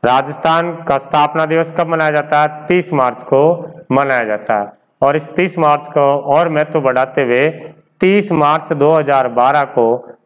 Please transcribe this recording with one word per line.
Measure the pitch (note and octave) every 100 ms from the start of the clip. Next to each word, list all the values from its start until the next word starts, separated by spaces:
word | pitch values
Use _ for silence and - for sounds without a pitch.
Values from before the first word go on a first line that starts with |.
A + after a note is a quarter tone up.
| B2
राजस्थान | C3 C#3 C#3+ D#3+ D#3+ E3+ E3
का | - C#3
स्थापना | - D3+ D3 D#3+ D#3
दिवस | D#3+ D#3+ E3
कब | E3
मनाया | E3 D#3
जाता | D3+ D3 D3
है? | D3+ D3+ -
तीस | F3+ F3
मार्च | D3+ B2+ A#2+
को | - C3+ D3+ F3 - - -
मनाया | B2+ C#3 B2+
जाता | A2 G#2+ - A2
है | G2+ - _ _
और | C3+ D3+
इस | D#3
तीस | - F3+ -
मार्च | D3+ D3 -
को | D3+ C#3+ C#3+
और | C3+ C#3+ E3+
महत्व | D3+ D3+ D#3+
बढ़ाते | C3 B2+ C3 -
हुए | C3 A#2+ D3+ D#3 - - _ _
तीस | F#3+ G3+ G3+
मार्च | E3 D3 D#3 -
दो | D3+ C#3+
हज़ार | D#3+ C#3+ C#3 B2+
बारह | A#2+ B2+ D3
को | C#3 - A2+ B2 - -